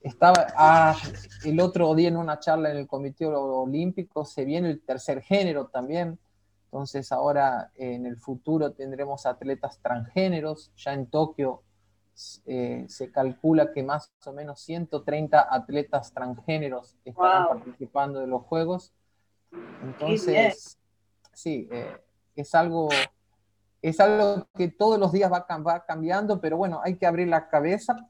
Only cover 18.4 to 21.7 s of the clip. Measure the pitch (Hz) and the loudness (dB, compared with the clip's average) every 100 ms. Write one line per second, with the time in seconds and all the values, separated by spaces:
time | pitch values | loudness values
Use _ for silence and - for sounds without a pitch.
18.4 | 123 165 165 180 - _ _ _ _ _ | -4 -4 -2 -4 -8 _ _ _ _ _
19.4 | _ - - - 131 127 151 220 349 - | _ -20 -18 -14 -14 -6 -2 0 2 2
20.4 | 214 - - - _ _ _ _ _ - | 2 0 -16 -20 _ _ _ _ _ -12
21.4 | 165 143 110 | -6 -6 -6